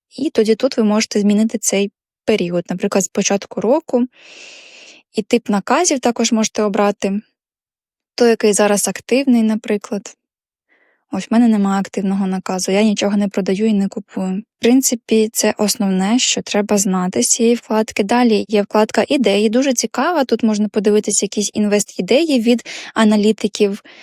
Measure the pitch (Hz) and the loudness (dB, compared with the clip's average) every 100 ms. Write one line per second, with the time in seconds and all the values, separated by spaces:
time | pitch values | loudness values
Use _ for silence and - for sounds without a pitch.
0 | _ - 294 - 220 220 254 - 214 208 | _ -8 -4 0 2 2 0 0 0 0
1 | - 214 202 208 220 214 - 202 202 _ | -2 0 2 2 0 -2 -2 -2 -2 _
2 | _ _ - 208 175 175 - 180 196 202 | _ _ -2 -2 0 -4 -4 -6 -2 -2
3 | - - - 202 - - 202 302 - 247 | -2 -2 -2 -2 -4 -6 0 0 0 -2
4 | 254 _ - - - - - - - - | -2 _ -20 -20 -20 -20 -20 -20 -20 -20
5 | _ - - 233 - 202 - 277 359 277 | _ -8 0 0 0 -2 0 0 0 0
6 | 240 233 226 220 214 - 214 202 202 202 | -2 -2 0 0 -2 -2 -2 0 0 0
7 | 196 202 - _ _ _ _ _ _ _ | -4 -6 -8 _ _ _ _ _ _ _
8 | _ - 240 226 214 202 208 208 - - | _ 0 2 2 2 2 2 0 -2 -4
9 | - 254 277 240 220 220 - 208 - 202 | -2 0 2 2 2 -2 -4 -6 -4 -10
10 | - - _ _ _ _ _ _ _ _ | -10 -20 _ _ _ _ _ _ _ _
11 | _ 190 - 226 240 214 196 196 190 - | _ -8 -2 2 4 4 2 0 -4 -4
12 | 196 196 190 190 - 185 196 196 220 208 | -4 -2 -2 -4 -4 -6 -2 2 2 0
13 | 202 208 202 202 190 190 220 208 196 220 | 0 0 -2 -2 -2 -2 0 0 -2 -6
14 | - - 190 190 - - 233 262 - 233 | -12 -8 -6 -6 -10 -2 2 2 2 -4
15 | - 220 220 - 214 - 208 - 196 185 | 0 0 0 -2 -2 0 -2 -2 -2 0
16 | 190 247 - - - 208 208 208 190 185 | 0 0 0 -4 -2 -2 0 0 0 -2
17 | 185 233 240 - 226 233 - 214 220 - | -2 -2 -2 0 2 0 -2 -2 -2 -2
18 | 202 240 247 202 202 208 202 214 214 - | 0 2 2 2 0 -2 0 0 2 0
19 | - 285 208 202 214 233 277 240 233 - | 0 2 2 2 2 2 0 0 -2 -2
20 | 302 339 262 226 220 208 214 220 202 208 | -2 0 0 0 0 0 -2 0 2 2
21 | 208 - 202 - 196 220 208 208 - - | 0 -2 -4 -4 -4 -2 0 0 -2 -6
22 | 180 254 330 262 226 240 - - - - | 0 2 2 2 2 0 -2 -16 -8 0
23 | 220 214 208 214 208 - 202 202 - - | 2 4 2 0 -2 0 0 -2 -14 -20